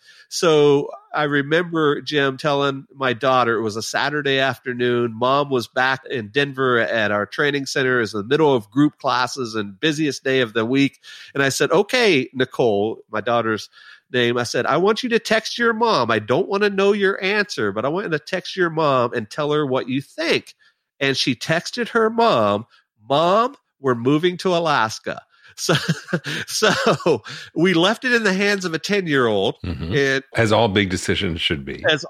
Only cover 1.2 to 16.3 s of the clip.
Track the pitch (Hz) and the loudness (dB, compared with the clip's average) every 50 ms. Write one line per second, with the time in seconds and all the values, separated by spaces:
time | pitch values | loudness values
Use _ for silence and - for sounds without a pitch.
1.2 | 151 147 143 143 139 143 156 170 180 170 170 160 156 143 143 98 131 120 147 147 | -2 0 0 -2 0 0 0 0 0 -2 -2 0 0 0 0 -2 -4 -4 -2 0
2.2 | 139 139 131 131 - 156 143 139 139 139 135 135 135 - - 139 135 127 120 110 | 0 0 -2 -2 -2 -2 0 0 0 0 -2 -4 -8 -16 -8 -4 -2 -2 -2 0
3.2 | - 135 131 127 120 117 117 104 110 110 101 113 107 - - 104 123 143 147 151 | 0 2 4 4 4 2 2 0 -2 -4 -4 -6 -6 -4 -4 -2 -2 -2 -2 -2
4.2 | 143 143 135 135 135 135 123 - - 131 123 120 123 123 120 120 120 120 110 110 | -2 0 0 0 0 0 -2 -4 -6 -8 -4 -2 0 0 2 0 0 -2 -2 0
5.2 | 120 127 135 143 147 143 135 123 110 - - 131 127 131 131 127 - - - 123 | 0 2 2 2 2 0 0 -2 -2 -2 -2 0 0 0 0 -2 -6 -8 -8 -8
6.2 | 107 101 107 139 143 143 135 131 135 127 123 117 113 - 101 113 107 101 104 104 | -8 -4 -2 -2 -2 -2 -2 -2 0 0 2 2 2 0 0 0 0 0 0 -2
7.2 | 104 - - - 147 143 143 143 139 - - 147 131 131 127 123 113 101 104 104 | -2 -4 -4 -2 -2 0 -2 -2 -4 -4 -2 -2 0 0 0 0 0 -2 -4 -6
8.2 | 98 117 139 151 160 147 135 120 104 - - 135 147 151 - _ - 135 123 123 | -2 0 2 4 4 4 4 2 0 -2 0 2 2 2 0 _ -4 -2 0 0
9.2 | 127 120 - 143 123 113 110 110 104 101 98 95 - 160 151 151 160 143 127 - | 0 -2 -4 -6 -8 -6 -4 -4 -6 -6 -6 -4 -2 -2 0 0 -2 -4 -4 -4
10.2 | - 135 131 131 127 110 104 117 110 117 131 139 139 131 - _ _ - - - | -2 0 0 2 0 0 0 0 0 2 2 2 2 2 0 _ _ -20 -20 -20
11.2 | - - - 139 139 139 131 - 147 - 160 175 214 - - 254 240 208 170 131 | -18 -8 -4 -2 0 0 0 0 0 2 4 2 2 2 2 2 4 4 4 2
12.2 | 127 - - 131 127 - - - 139 117 104 101 101 110 113 - - _ 107 107 | 0 -2 -2 -4 -4 -2 0 0 0 2 2 2 0 -2 -4 -6 -10 _ -8 -6
13.2 | 101 120 117 117 113 110 107 101 - - _ - - - - - _ _ - 123 | -2 0 0 0 0 0 -2 -4 -6 -10 _ -20 -20 -20 -20 -20 _ _ -2 0
14.2 | 120 120 120 123 120 - - 127 113 107 131 160 180 202 226 - - 240 233 220 | 0 2 0 0 -2 -2 -2 -2 0 0 2 2 2 2 0 0 -2 -2 -2 -2
15.2 | - - 220 220 - - - - 240 233 226 220 233 226 202 147 120 113 113 107 | 0 0 0 0 -2 -4 -4 -2 0 0 0 2 2 2 2 2 2 2 0 0
16.2 | 107 107 | 0 0